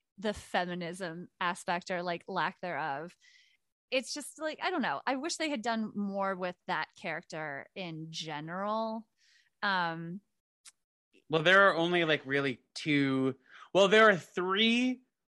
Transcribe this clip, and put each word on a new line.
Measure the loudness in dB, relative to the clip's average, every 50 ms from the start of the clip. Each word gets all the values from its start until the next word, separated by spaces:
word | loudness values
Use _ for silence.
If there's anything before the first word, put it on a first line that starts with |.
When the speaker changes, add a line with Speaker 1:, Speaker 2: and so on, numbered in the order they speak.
| _ _ _ -6
Speaker 1:
the | -4 -4
feminism | -4 -4 -6 -4 -2 -2 -2 -2 -4 -6 -6 -8 -8 -8 -8 -8 -8 -10 -12 -14 _ -4
aspect | -2 -2 -2 -2 -4 -4 -4 -4 -4 -4
or, | -4 -4
like, | -4 -4 -6 -6 -8 -6
lack | -2 -2 -2 -2 -4 _
thereof, | -8 -6 -4 -4 -4 -4 -4 -6 -8 -10 -14 _ _ -20 _ _ _ _ _ _ _ _ _ _ _ _
it's | -2 -2 -2 -4 -8
just, | -10 -10 -12 -10 -8
like, | -8 -8 -6 -4
I | -4 -2
don't | 0 0
know. | 0 0 -2 -2 -2
I | -2 -2
wish | -2 -2 -4 -4
they | -4 -2 -2
had | -2 -2
done | -2 -2 -2 -2 -2 -4 -4
more | -4 -4 -2 -2 -2 -2 -2 -2
with | -2 -4 -6 -6 _ _
that | -4 -4 -4 -4 -6 _ -10
character | -8 -8 -8 -8 -10 -10 -10 -8 -8 -8 -8 -10 -12 -12 _
in | -10 -10 -8 -10 -10 -10 -10
general. | -10 -10 -10 -8 -8 -8 -8 -8 -6 -6 -4 -4 -2 -4 -4 -4 -6 -10 -12 _ _ _ _ _ _ _ _ _ _ _
Um, | -2 0 0 0 0 -2 -4 -6 -8 -8 -10 -12 -14 _ _ _ _ _ _ _ _ -20 -20 _ _ _ _ _ _ _ _ _ _ -2
Speaker 2:
Well, | 0 2
there | 6 6 8 8 8 6
are | 6
only, | 4 2 2 2 2 4
like, | 2 2 0 0
really | -2 0 0 0 0 -2 -4 _ _ -14
two, | -6 0 2 4 4 4 2 2 2 0 0 -2 -4 _ _ -20 -20 -10 0 4
well, | 6 6 8
there | 8 8 8 8
are | 6
three | 4 0 -6 -6 -4 -2 0 2 4 4 4 4 2 2 0 -2 -4 -10 _ _ _ _ _